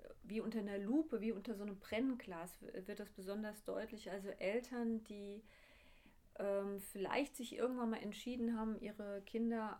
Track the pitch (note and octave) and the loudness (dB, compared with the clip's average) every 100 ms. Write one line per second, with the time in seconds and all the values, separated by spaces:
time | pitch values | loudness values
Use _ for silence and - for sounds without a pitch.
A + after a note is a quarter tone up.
0 | - - F#3 G#3+ A3+ A3+ G#3 G3+ G3+ D4 | -16 -14 -4 -2 0 0 0 0 4 4
1 | D#4 A3 A3+ G#3+ A#3+ G3+ G#3 F#3+ - G#3+ | 4 2 2 0 -2 -4 -4 -6 -2 2
2 | C4+ B3 - E3+ F3 - - - F#3 G#3 | 2 2 -4 -6 -6 -8 -8 -6 -6 -6
3 | G3+ - F#3+ G#3 G#3+ G#3+ - F#3+ A3 A3 | -6 -8 -4 -2 -2 -4 -2 -2 -2 -6
4 | G3 G3 G3 - F#3 A#3 A#3+ A#3+ A3+ A3 | -4 -4 -4 0 2 2 0 0 2 2
5 | A3 G#3 G3+ G#3 - - - - - - | -2 -8 -6 -8 -12 -20 -20 -20 -20 -20
6 | - - - - G3+ G3 G3+ G3 - G3+ | -20 -20 -14 0 2 4 2 -2 -4 -2
7 | F#3+ - C#4+ - A#3 - B3 B3 A#3 A3+ | 4 4 4 -2 -6 2 2 4 2 2
8 | G#3 G#3 A#3+ B3 A#3 A3+ A3 G#3 G#3 G#3+ | -2 -4 -2 2 2 4 2 0 -4 -4
9 | G3+ G3+ G3+ A3+ A#3 A#3 G#3+ | -4 -4 -2 2 4 2 0